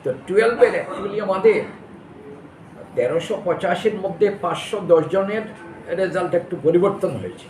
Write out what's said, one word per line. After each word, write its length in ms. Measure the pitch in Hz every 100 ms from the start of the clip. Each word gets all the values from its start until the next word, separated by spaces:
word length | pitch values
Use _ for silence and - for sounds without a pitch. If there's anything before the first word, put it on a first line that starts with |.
তো 60 | 143 - -
টুয়েলভের 480 | 196 226 240 233 185
actually 360 | - 190 202 208 196
আমাদের 300 | 190 220 190 - - - - - - - - - - - - - -
তেরোশো 400 | 123 160 - 220 175
পঁচাশির 500 | 165 185 180 214 196
মধ্যে 240 | 190 - 208 190
পাঁচশো 340 | 180 165 - 208 170
দশ 120 | 165 156
জনের 300 | 185 196 214 220 - - - - 170
রেজাল্ট 300 | 190 170 175 170
একটু 160 | - - 147
পরিবর্তন 480 | 175 196 - - 120
হয়েছে 260 | 92 - -